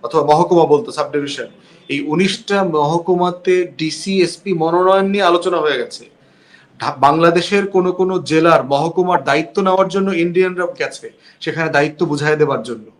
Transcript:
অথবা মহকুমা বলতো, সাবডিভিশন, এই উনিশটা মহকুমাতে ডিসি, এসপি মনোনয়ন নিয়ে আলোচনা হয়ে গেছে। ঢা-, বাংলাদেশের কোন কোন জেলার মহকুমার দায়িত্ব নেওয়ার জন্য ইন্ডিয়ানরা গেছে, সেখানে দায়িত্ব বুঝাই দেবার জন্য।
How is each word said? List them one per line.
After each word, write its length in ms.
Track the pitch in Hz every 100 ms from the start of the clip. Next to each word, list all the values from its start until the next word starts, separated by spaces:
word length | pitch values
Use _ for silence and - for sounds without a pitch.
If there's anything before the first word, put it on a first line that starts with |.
অথবা 200 | 120 156 143
মহকুমা 360 | 151 170 175 156
বলতো, 220 | 147 127
সাবডিভিশন, 560 | 139 143 147 143 135 113 - _ - -
এই 120 | 139 143
উনিশটা 460 | 160 190 190 - 202
মহকুমাতে 920 | 170 151 147 170 175 180 180 175 185 180 175 139
ডিসি, 360 | 156 147 196 196
এসপি 280 | 170 - 202
মনোনয়ন 520 | 170 160 175 185 190 196
নিয়ে 160 | 202 185
আলোচনা 280 | 175 180 175
হয়ে 160 | 151 131
গেছে। 240 | 113 - - _ _ _ _ - _ _
ঢা-, 160 | 120 139 139
বাংলাদেশের 580 | 156 170 170 170 202 196
কোন 200 | 185 180
কোন 180 | 180 185 185
জেলার 400 | 135 156 165 156
মহকুমার 560 | 127 143 160 175 180 175
দায়িত্ব 320 | 131 147 160 -
নেওয়ার 260 | 190 185 190
জন্য 200 | 196 196
ইন্ডিয়ানরা 560 | 175 175 175 185 180 175 175
গেছে, 280 | 139 - 113 _ - _
সেখানে 280 | 160 151 160
দায়িত্ব 300 | 143 151 151 160
বুঝাই 300 | 147 147 151
দেবার 260 | 147 127
জন্য। 240 | 117 113 107 _